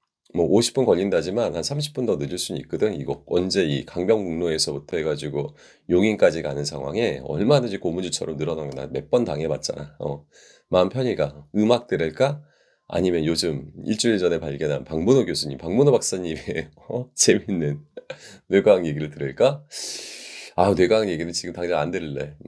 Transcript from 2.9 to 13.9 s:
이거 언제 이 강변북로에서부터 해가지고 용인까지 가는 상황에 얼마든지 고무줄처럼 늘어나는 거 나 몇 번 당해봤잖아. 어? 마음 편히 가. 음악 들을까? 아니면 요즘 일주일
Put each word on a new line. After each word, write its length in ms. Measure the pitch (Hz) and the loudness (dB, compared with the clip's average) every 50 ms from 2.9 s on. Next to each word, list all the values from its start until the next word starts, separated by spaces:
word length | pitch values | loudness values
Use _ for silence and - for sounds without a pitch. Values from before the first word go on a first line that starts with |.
| 95 73 | 0 -2
이거 240 | 65 67 71 - - | -4 -6 -6 -8 -4
언제 380 | - - 90 92 95 95 98 90 | -2 0 0 0 2 2 0 2
이 220 | 76 71 67 - | 2 0 -2 -4
강변북로에서부터 1120 | - - 87 90 95 113 107 98 87 80 82 87 85 78 76 - 82 71 69 73 - - 82 | -6 -4 -2 2 2 2 2 0 -2 -4 -2 -2 -2 0 0 -2 -2 -4 -8 -8 -4 -4 -2
해가지고 580 | 78 78 76 73 73 73 69 73 71 73 - _ - - _ _ _ - | 0 -2 -2 -2 -4 -6 -4 -4 -6 -6 -10 _ -20 -20 _ _ _ 2
용인까지 520 | 87 90 101 110 107 95 104 90 78 82 | 4 4 4 4 4 6 6 4 4 4
가는 220 | 78 76 69 71 73 | -4 -4 -4 -4 -4
상황에 540 | 73 78 69 67 71 80 107 120 98 76 65 64 | -6 -6 -8 -8 -4 -2 -2 0 -2 -2 -4 -6
얼마든지 540 | - 76 78 101 123 147 135 123 110 98 95 | -6 -2 0 2 4 4 4 2 0 -6 -4
고무줄처럼 580 | - 90 82 90 95 85 76 - - - 78 | -4 -4 -4 -2 -4 -4 -4 -6 -6 -6 -4
늘어나는 340 | 71 80 80 80 78 76 69 | -4 -4 -4 -4 -4 -6 -8
거 60 | 69 65 | -8 -10
나 80 | 69 76 | -10 -8
몇 180 | 82 - - - | -8 -8 -4 0
번 140 | - 123 117 | 2 2 2
당해봤잖아. 720 | 90 76 73 80 80 76 - - - - 76 73 73 - - | 0 -2 -2 -2 -2 -4 -4 -4 -8 -8 -8 -10 -14 -12 -8
어? 260 | - 73 71 71 - _ _ - - - _ _ _ - | -6 -6 -6 -8 -12 _ _ -20 -20 -20 _ _ _ 0
마음 220 | 92 90 92 95 | 2 2 2 2
편히 260 | 117 131 127 120 95 | 0 -2 -2 -2 0
가. 300 | 76 76 71 - 73 - _ - | 0 -2 -2 -4 -10 -12 _ 0
음악 300 | 104 107 110 120 120 - - | 2 4 4 4 2 0 -2
들을까? 540 | 101 80 82 80 78 - 127 139 147 147 - _ _ _ _ _ _ _ _ - | -2 0 0 -2 0 0 0 0 0 -4 -10 _ _ _ _ _ _ _ _ -4
아니면 360 | 90 90 92 92 87 82 78 | -2 0 2 2 2 2 2
요즘 440 | 80 82 80 - 85 76 69 - - - - 76 | 0 0 0 0 -2 -2 -4 -8 -12 -16 -10 -4
일주일 320 | - | -4